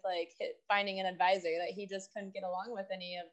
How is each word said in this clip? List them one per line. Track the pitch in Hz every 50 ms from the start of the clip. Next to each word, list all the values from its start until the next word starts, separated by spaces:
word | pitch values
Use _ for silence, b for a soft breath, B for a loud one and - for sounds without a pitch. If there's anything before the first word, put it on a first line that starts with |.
| -
like, | 190 180 170 170 170 - -
hi-, | - - - - _
finding | - 208 202 202 202 190 190
an | 190
advisor | 185 185 170 180 180 196 196 170 165 160 170
that | 175 175 190
he | 202 202
just | 185 196 190 185 - -
couldn't | 214 196 190
get | 190 196 185
along | 180 180 180 202 233
with | 240 196 190 190
any | 185 185 180 180 180 175
of | 175 170